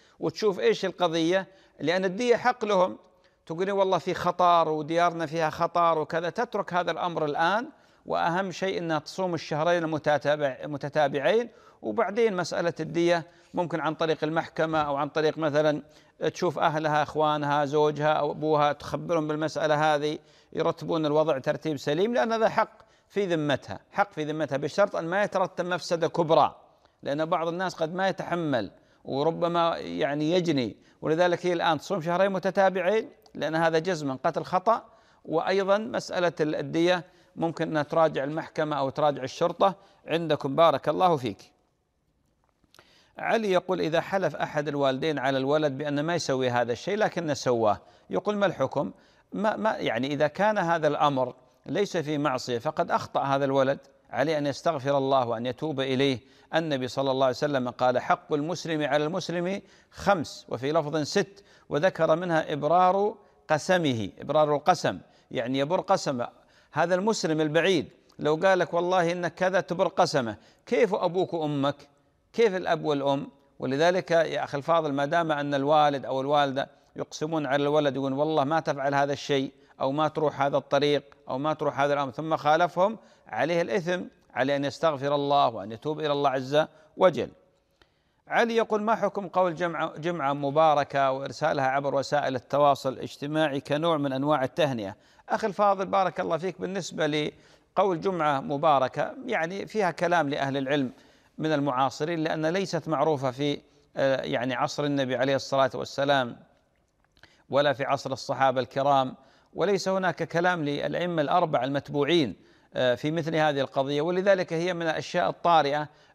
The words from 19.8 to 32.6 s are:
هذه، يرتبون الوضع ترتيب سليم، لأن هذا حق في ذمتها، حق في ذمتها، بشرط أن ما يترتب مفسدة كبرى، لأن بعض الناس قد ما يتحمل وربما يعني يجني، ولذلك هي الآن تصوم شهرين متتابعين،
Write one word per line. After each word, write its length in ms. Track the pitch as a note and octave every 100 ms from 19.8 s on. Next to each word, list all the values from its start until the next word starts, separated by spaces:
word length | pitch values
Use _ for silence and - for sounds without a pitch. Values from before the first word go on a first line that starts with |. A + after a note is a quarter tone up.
| D#3
هذه، 240 | D3 D3+ D#3 - _ _
يرتبون 540 | - E3 D#3+ D#3 E3 D#3
الوضع 320 | D3+ D#3 C3+
ترتيب 380 | D3+ C#3+ D#3+ C#3+
سليم، 380 | D3 D3+ G#3+
لأن 180 | A#3+ A#3+
هذا 160 | A3+ G#3+
حق 340 | - G#3+ - - _ _
في 180 | G3+ G3
ذمتها، 540 | E3 D3 B2+ - F#2+ -
حق 200 | - G3+
في 120 | -
ذمتها، 320 | D3+ D#3 D3+ C3+
بشرط 400 | D3 - G3+ E3+
أن 80 |
ما 180 | E3 F#3+
يترتب 440 | G3+ F#3+ F#3 - F3
مفسدة 420 | F3 - E3+ D#3
كبرى، 460 | - D#3 D#3+ A#2 - - _ _ _
لأن 220 | - D3
بعض 240 | D#3+ F3 E3
الناس 260 | E3+ F#3
قد 200 | - D#3+
ما 140 | F3+ F#3+
يتحمل 640 | E3+ D3 F3 D#3 B2+ F#2+ - _ _
وربما 720 | - C3 D#3 E3+ E3+ E3+ E3 -
يعني 540 | E3+ E3+ D3 D3 D3+
يجني، 440 | F#3 E3+ C#3+ A2+ - _ _
ولذلك 440 | C#3+ D#3+ F3+ E3+ F3+
هي 60 |
الآن 260 | E3+ E3+ D3+
تصوم 220 | - F#3
شهرين 320 | D#3 F3 G3
متتابعين، 760 | F#3 F#3+ G3